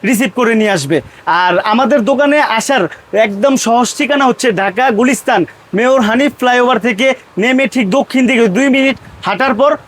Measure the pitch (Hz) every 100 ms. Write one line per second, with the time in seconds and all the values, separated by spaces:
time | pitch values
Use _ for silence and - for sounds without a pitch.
0 | 294 233 254 247 226 226 214 190 139 156
1 | - - - 170 180 180 214 220 262 285
2 | 208 262 285 302 285 220 214 262 175 -
3 | - 202 220 202 262 269 - 233 247 -
4 | 285 285 262 - 247 185 196 190 262 208
5 | 247 262 - - 165 - - 185 247 269
6 | 214 233 285 - 247 247 247 254 214 202
7 | 262 254 - - 226 262 269 254 202 262
8 | - 262 254 247 233 185 277 262 269 254
9 | - - - 196 269 220 277 302